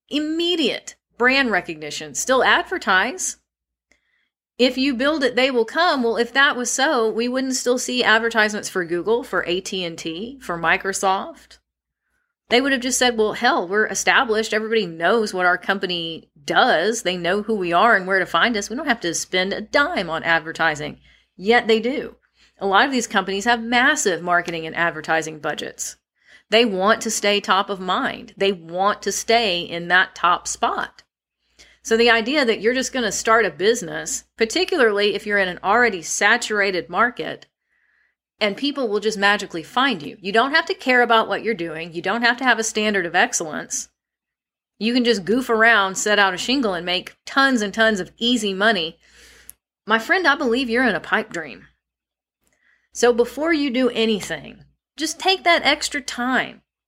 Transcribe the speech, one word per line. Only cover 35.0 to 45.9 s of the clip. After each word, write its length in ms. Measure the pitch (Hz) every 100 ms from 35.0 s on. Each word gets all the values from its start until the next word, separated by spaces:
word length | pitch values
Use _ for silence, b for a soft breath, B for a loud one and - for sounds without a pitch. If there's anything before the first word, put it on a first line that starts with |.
| 208
if 100 | 196
you're 140 | 208 202
in 100 | 185
an 120 | 175
already 400 | 180 220 240 190
saturated 840 | 156 - 208 233 - 214 196 185 165
market, 580 | 175 233 247 160 139 - _ _ _ _ _ _ _ _ -
and 160 | 208 202
people 320 | 285 285 240
will 120 | 202
just 180 | 208 208
magically 440 | 202 208 196 170
find 400 | 147 - 269 196
you. 140 | 139 -
You 120 | 180
don't 220 | 220 269
have 120 | 311 339
to 80 |
care 280 | 381 269 254
about 260 | 240 226 214
what 160 | 185
you're 100 | 202
doing. 380 | 214 170 156 170
You 100 | 165
don't 200 | 170 226
have 140 | 240 247
to 60 |
have 140 | 262 220
a 60 |
standard 420 | 220 - 214 196 170
of 80 |
excellence. 760 | 170 240 - 165 160 165 - - _ _ _ _ _ _ _ _ -
You 140 | 214
can 120 | 247
just 200 | 240 214
goof 240 | 170 240 254
around, 460 | 226 220 226 190